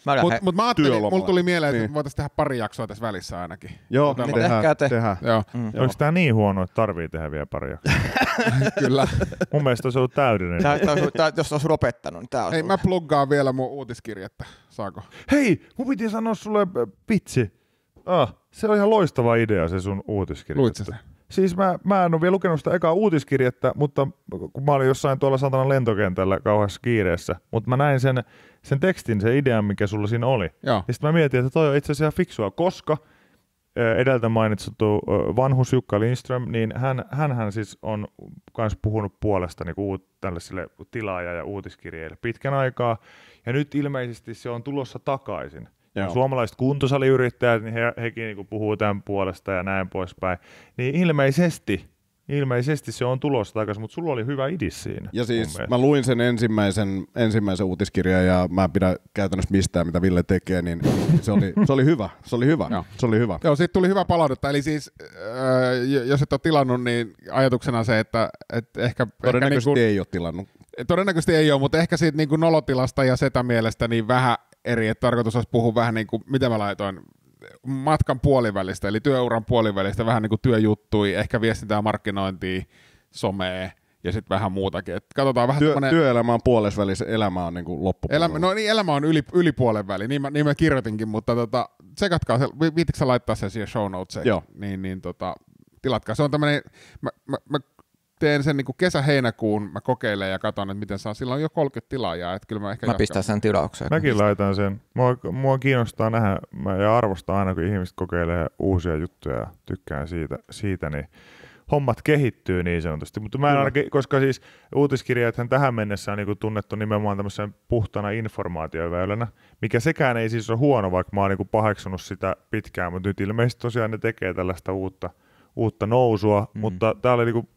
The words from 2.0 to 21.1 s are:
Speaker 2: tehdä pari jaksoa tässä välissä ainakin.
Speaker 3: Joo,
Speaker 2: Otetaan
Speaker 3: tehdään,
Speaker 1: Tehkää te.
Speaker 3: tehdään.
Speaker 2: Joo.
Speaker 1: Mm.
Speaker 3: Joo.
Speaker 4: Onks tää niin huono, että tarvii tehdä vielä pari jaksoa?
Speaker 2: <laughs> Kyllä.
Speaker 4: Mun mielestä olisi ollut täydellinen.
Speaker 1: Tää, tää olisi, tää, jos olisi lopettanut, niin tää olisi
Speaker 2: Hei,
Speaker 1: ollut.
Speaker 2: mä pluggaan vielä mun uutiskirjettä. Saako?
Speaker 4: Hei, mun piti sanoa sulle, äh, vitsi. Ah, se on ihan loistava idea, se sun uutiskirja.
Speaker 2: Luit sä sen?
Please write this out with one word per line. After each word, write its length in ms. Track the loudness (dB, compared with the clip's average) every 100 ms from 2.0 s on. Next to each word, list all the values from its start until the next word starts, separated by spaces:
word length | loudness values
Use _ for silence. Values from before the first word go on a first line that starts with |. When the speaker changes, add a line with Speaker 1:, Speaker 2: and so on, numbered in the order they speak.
| -6 -6
Speaker 2:
tehdä 140 | -8 -2
pari 220 | -2 -2
jaksoa 300 | -6 -6 -10
tässä 140 | -6
välissä 400 | -6 -6 -10 -10
ainakin. 300 | -10 -12 -16 -18 -2
Speaker 3:
Joo, 200 | 2 2
Speaker 2:
Otetaan 240 | 0 0
Speaker 3:
tehdään, 180 | 2 2
Speaker 1:
Tehkää 240 | 4 2 2
te. 140 | 2
Speaker 3:
tehdään. 280 | 2 0 -2
Speaker 2:
Joo. 220 | 0 0 0
Speaker 1:
Mm. 180 | -6 -6
Speaker 3:
Joo. 100 | 0
Speaker 4:
Onks 140 | 0 2
tää 140 | 0
niin 240 | 2 4 4
huono, 280 | 4 2
että 100 | -2
tarvii 360 | 0 -2 -2 -6
tehdä 220 | -6 -6
vielä 140 | -6 -6
pari 260 | -8 -8
jaksoa? 220 | -6 0 0 0 -2 -2 0
Speaker 2:
<laughs> 400 | 0 2 0 0
Kyllä. 280 | 2 2 2 0 -2 -4 -2
Speaker 4:
Mun 100 | 0
mielestä 220 | 2 0 0
olisi 120 | 0
ollut 160 | 0
täydellinen. 480 | 2 2 2 0 0
Speaker 1:
Tää, 160 | 0 2
tää 140 | 2
olisi, 160 | 2 0 0
tää, 140 | 0 0
jos 140 | -2
olisi 160 | -2 0
lopettanut, 520 | 2 0 -2 -12 -12
niin 80 | -8
tää 140 | -4
olisi 100 | -2 -2
Speaker 2:
Hei, 60 |
Speaker 1:
ollut. 60 | 0
Speaker 2:
mä 100 | 0
pluggaan 520 | 2 0 0 0 2
vielä 240 | 2 2
mun 160 | 0 -4
uutiskirjettä. 760 | -8 -12 -12 -12 -12 -12 -14 -20 -20 _
Saako? 320 | -10 -10 -10 -18 -14 0
Speaker 4:
Hei, 300 | 2 4 2 -2 -8
mun 100 | -4
piti 220 | -2 -2
sanoa 240 | -4 -4
sulle, 280 | -4 -2 0
äh, 60 | 0 -2 -4 -6 -2
vitsi. 420 | -2 0 -2 -2 _ _ _ _ _ -2
Ah, 300 | 2 0 -2 _
se 160 | -6 0
on 80 | 4
ihan 140 | 4
loistava 460 | 4 4 2 2 4
idea, 320 | 4 2 2
se 120 | 0
sun 240 | -4 -6 -4
uutiskirja. 540 | -2 -2 -6 -6 0
Speaker 2:
Luit 140 | 0 0
sä 80 |
sen? 120 | -10 -12 -16